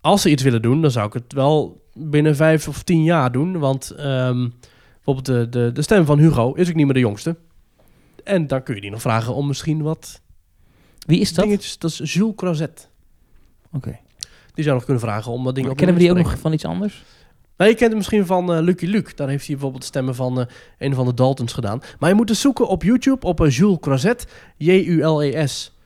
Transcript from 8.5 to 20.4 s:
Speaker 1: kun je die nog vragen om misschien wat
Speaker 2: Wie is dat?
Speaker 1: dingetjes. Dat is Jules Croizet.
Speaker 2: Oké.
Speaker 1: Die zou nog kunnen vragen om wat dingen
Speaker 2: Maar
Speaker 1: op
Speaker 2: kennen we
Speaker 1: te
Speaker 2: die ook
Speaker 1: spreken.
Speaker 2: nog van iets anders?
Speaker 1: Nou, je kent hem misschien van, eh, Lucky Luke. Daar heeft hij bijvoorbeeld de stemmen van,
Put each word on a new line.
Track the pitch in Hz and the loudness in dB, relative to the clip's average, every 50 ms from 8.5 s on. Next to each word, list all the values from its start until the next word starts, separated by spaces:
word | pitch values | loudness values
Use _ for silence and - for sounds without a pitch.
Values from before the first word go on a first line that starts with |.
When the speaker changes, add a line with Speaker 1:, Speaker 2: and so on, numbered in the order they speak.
| 135 131 | -4 -4
Speaker 1:
kun | 127 - 123 | -4 -6 -10
je | 101 | -8
die | 98 101 | -8 -12
nog | 101 110 | -12 -6
vragen | - 135 110 113 113 117 120 | -2 -2 0 0 -2 -2 -4
om | 127 143 | -4 -4
misschien | 143 135 - - 160 151 156 | -4 -4 -4 -4 -4 -4 -2
wat | 147 151 160 - - - - - _ _ - _ _ _ _ _ _ _ _ _ _ _ _ _ - | -2 -4 -6 -6 -10 -20 -20 -20 _ _ -20 _ _ _ _ _ _ _ _ _ _ _ _ _ 0
Speaker 2:
Wie | - 151 - | 0 2 2
is | 208 - - | 2 0 0
dat? | 160 196 | 0 2
Speaker 1:
dingetjes. | 214 208 196 - - - - | 2 0 -2 -2 -8 -12 -6
Dat | - 165 156 - | -6 -6 -6 -6
is | - 151 | -8 -4
Jules | - 170 208 226 202 | -2 0 0 -2 -2
Croizet. | - - 180 170 147 160 - _ - - _ _ _ _ _ _ _ _ _ _ - _ _ _ _ _ _ | -4 -4 -4 -4 -4 -6 -8 _ -16 -20 _ _ _ _ _ _ _ _ _ _ -20 _ _ _ _ _ _
Speaker 2:
Oké. | - 139 - - - - _ _ _ _ - - _ _ _ _ _ | -12 -10 -10 -10 -14 -14 _ _ _ _ -16 -16 _ _ _ _ _
Speaker 1:
Die | - 156 | -4 -2
zou | 151 139 | 0 0
nog | 127 - | -2 0
kunnen | - 139 120 | -2 -2 -2
vragen | 113 113 104 107 107 117 | -2 -4 -4 -6 -6 -6
om | 117 123 127 | -8 -4 -4
wat | 127 131 | -4 -4
dingen | 135 135 135 | -4 -4 -4
Speaker 2:
Maar | |
Speaker 1:
op | 135 | 0
Speaker 2:
kennen | 139 180 180 180 | 2 4 4 6
we | 175 | 6
Speaker 1:
te | 175 | 6
Speaker 2:
die | 170 | 6
ook | 180 180 165 - | 6 4 2 0
Speaker 1:
spreken. | |
Speaker 2:
nog | - - | 0 -2
van | - 160 | -2 -2
iets | 156 160 - 160 170 | -2 -2 -4 -4 -4
anders? | 185 202 208 - - - _ _ _ _ _ _ _ _ _ _ | -4 -4 -6 -6 -10 -20 _ _ _ _ _ _ _ _ _ _
Speaker 1:
Nou, | _ 180 214 | _ 4 4
je | 233 | 4
kent | 226 247 226 | 4 2 0
hem | 220 | 2
misschien | 214 190 - - 214 196 | 0 -4 0 0 0 2
van, | 170 190 180 180 175 170 | 2 0 -2 0 0 0
eh, | 160 | 0
Lucky | 160 175 185 175 - | 2 0 0 0 -2
Luke. | 170 208 214 - - - | -2 -2 -2 -2 -4 -8
Daar | - 147 135 | -6 -4 -4
heeft | 139 139 - | -4 -4 -4
hij | - 147 | -6 -8
bijvoorbeeld | 135 139 135 131 131 | -6 -6 -8 -8 -8
de | 131 - | -14 -8
stemmen | - 139 127 131 131 | -6 -4 -4 -4 -4
van, | 120 131 127 127 127 | -4 -4 -4 -2 -2